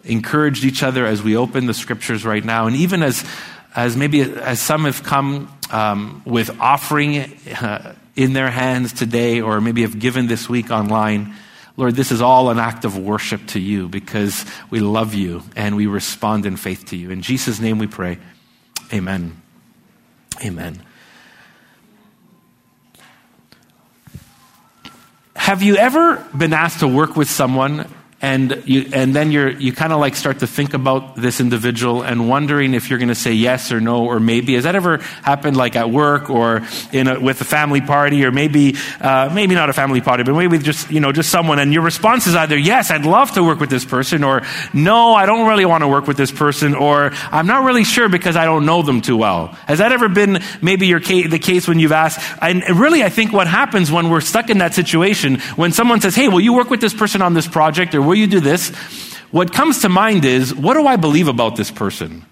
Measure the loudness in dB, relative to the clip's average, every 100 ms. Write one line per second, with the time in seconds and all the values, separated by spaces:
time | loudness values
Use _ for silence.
0 | -4 -4 -2 0 0 0 -2 0 -2 0
1 | -2 -2 0 -2 -2 -2 -4 -6 -8 -10
2 | -6 -6 -4 -4 -2 -2 -2 0 0 0
3 | -2 -2 -10 -16 -18 -20 -12 -4 -4 -2
4 | 0 0 0 -4 -6 -6 -2 0 -2 -4
5 | -4 -2 -2 -6 -10 -16 -8 -4 -2 -4
6 | -8 -14 -4 -4 -4 -2 0 0 -2 -2
7 | 0 -4 -6 -16 -16 -10 -8 -8 -12 -20
8 | _ -2 0 0 -2 -2 -2 -2 -4 -6
9 | -4 -2 0 -2 -2 -2 0 -2 -2 -2
10 | -4 -2 -2 -4 -4 -6 -2 -4 -2 -2
11 | 0 -2 -6 -16 -20 -20 -20 -4 -2 0
12 | -2 0 4 4 4 0 -2 -4 -6 -6
13 | -6 -6 -6 -8 -8 -6 -4 -4 -6 -10
14 | -8 -4 -4 -6 -12 -18 -8 -4 0 0
15 | -2 -4 -6 -8 -12 -8 -4 -2 -2 -4
16 | -8 -6 -2 -2 -4 -8 -8 -10 -12 -14
17 | -10 -10 -6 -4 -4 -4 -4 -4 -6 -6
18 | -8 -8 -14 _ _ _ _ -18 -8 -8
19 | -6 -8 -8 -14 _ _ _ _ _ _
20 | _ _ _ -12 -10 -10 -12 -14 -20 _
21 | _ -20 -20 -20 -20 _ _ _ _ _
22 | _ _ _ _ _ _ _ _ _ _
23 | -20 _ _ _ _ _ _ _ _ _
24 | _ -20 -20 _ _ _ _ _ -20 -20
25 | _ _ _ -4 -2 2 4 4 4 4
26 | 2 0 -6 -2 0 2 0 0 0 2
27 | 0 0 -2 0 0 0 -2 -4 -10 -16
28 | _ _ -2 0 0 -4 0 0 2 -2
29 | 0 0 0 2 0 -2 -4 -2 -2 0
30 | 0 -2 -4 -4 -4 -4 -4 -2 0 -2
31 | -4 -4 -4 0 0 0 -2 -2 -2 -2
32 | -2 -2 0 0 0 0 0 -2 -2 -2
33 | -2 -2 0 2 2 0 -2 -2 0 0
34 | 0 0 2 0 0 0 0 0 0 -2
35 | -6 -6 -2 -2 0 0 0 0 0 2
36 | 2 0 0 0 2 0 -4 -12 -4 0
37 | 0 0 -2 -2 -2 0 2 0 2 2
38 | 2 2 2 2 2 4 2 0 -10 -4
39 | 0 2 2 0 2 2 2 0 0 0
40 | 0 0 2 2 2 2 0 -4 -2 0
41 | 0 0 0 0 2 2 2 2 0 2
42 | 2 2 2 0 2 2 2 2 2 0
43 | 4 4 4 2 2 2 0 -2 -2 -4
44 | -2 0 2 0 -2 -10 -4 0 4 4
45 | 6 6 4 4 4 4 4 2 2 2
46 | 0 0 -2 2 0 2 0 2 2 4
47 | 2 -2 -4 -2 2 2 2 2 2 2
48 | 2 2 2 2 2 2 2 2 2 0
49 | 2 2 2 0 -4 -10 -2 2 2 4
50 | 2 4 2 0 -4 -4 0 2 2 2
51 | 2 0 2 0 2 0 2 2 4 4
52 | 2 -2 -10 -4 0 0 2 4 4 4
53 | 2 0 0 2 2 2 2 0 2 2
54 | 2 0 2 -2 2 2 2 0 0 2
55 | 2 2 0 -2 -4 -2 0 2 2 4
56 | 2 2 4 4 4 4 2 0 -2 0
57 | -2 0 2 2 0 2 2 2 0 2
58 | 2 4 4 4 2 0 -2 -10 -16 -16
59 | -16 -18 -2 0 0 2 2 2 2 4
60 | 4 4 4 2 0 -2 2 4 4 4
61 | 4 4 2 2 0 -2 -6 -4 -6 -6
62 | -12 -12 -20